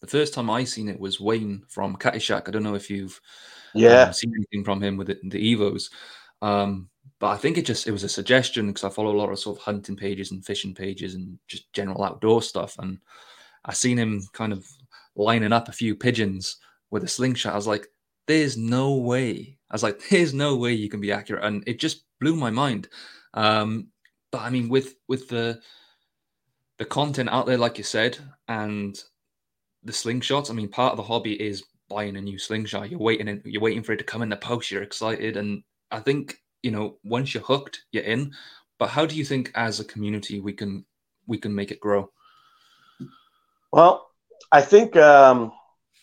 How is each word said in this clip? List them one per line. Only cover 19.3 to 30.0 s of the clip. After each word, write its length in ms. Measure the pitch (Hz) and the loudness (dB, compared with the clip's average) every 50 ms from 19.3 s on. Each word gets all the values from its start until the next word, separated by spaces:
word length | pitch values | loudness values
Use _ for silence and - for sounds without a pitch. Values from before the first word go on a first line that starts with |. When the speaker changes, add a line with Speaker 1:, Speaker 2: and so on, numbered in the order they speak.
| 98 - - 135 - _ _ - | -4 -6 -10 -16 -20 _ _ -10
Speaker 1:
I 40 | - | -4
was 80 | 110 113 | -2 -2
like, 180 | 107 101 - - - | -2 -2 -4 -2 2
"There's 240 | 196 180 175 147 135 | 2 4 4 2 0
no 220 | 135 147 147 139 | -2 0 0 0
way 160 | 120 120 120 120 | 0 0 0 -2
you 140 | 110 104 101 | -2 -4 -6
can 120 | 110 104 | -8 -6
be 120 | 101 101 | -4 -4
accurate." 320 | 101 104 - - 104 - 104 | -4 -4 -4 -6 -6 -4 -4
And 200 | 107 104 101 - | -4 -4 -4 -6
it 120 | 120 120 - | -6 -6 -4
just 260 | 156 156 - - _ _ _ - | -4 -6 -6 -8 _ _ _ -2
blew 160 | 131 156 165 | -2 0 0
my 140 | 160 131 113 | 0 -2 -2
mind. 380 | 110 127 143 139 113 101 90 - - - - - - - - _ - | 0 0 0 0 -2 -4 -8 -12 -18 -20 -20 -20 -20 -20 -20 _ -4
Um, 540 | 110 107 107 107 110 107 107 110 113 - - _ _ _ _ _ _ _ _ | 0 2 2 2 2 0 -2 -4 -6 -8 -12 _ _ _ _ _ _ _ _
but 120 | - 120 | -8 -8
I 80 | 107 120 | -6 -4
mean, 180 | 127 127 117 117 | -2 -2 0 0
with, 280 | 127 135 131 - - _ _ - | 0 0 0 -2 -8 _ _ -8
with 200 | 131 131 - - | -8 -8 -6 -6
the, 320 | 123 117 117 117 117 117 - - - - _ _ _ _ _ _ _ _ _ _ _ _ _ _ _ _ _ _ _ - | -6 -4 -4 -4 -6 -8 -12 -20 -20 -20 _ _ _ _ _ _ _ _ _ _ _ _ _ _ _ _ _ _ _ -12
the 60 | 110 | -10
content 460 | - - 139 147 151 139 139 120 - | -4 -2 -2 -2 -2 -2 -4 -2 0
out 160 | 113 131 - | 0 0 0
there, 100 | 127 127 120 | 0 0 2
like 200 | 120 117 117 110 | 0 0 -2 -6
you 60 | 101 | -8
said, 340 | - - 110 113 120 - - - 135 - _ _ - | -4 -2 0 0 0 -2 -6 -12 -20 -20 _ _ -8
and 520 | 113 107 107 107 104 104 101 101 98 - - _ _ _ _ _ _ _ _ _ _ _ _ _ _ _ - | -6 -6 -6 -6 -6 -6 -6 -8 -10 -14 -18 _ _ _ _ _ _ _ _ _ _ _ _ _ _ _ -14
the 80 | 117 | -10
slingshots, 580 | - - | -10 -6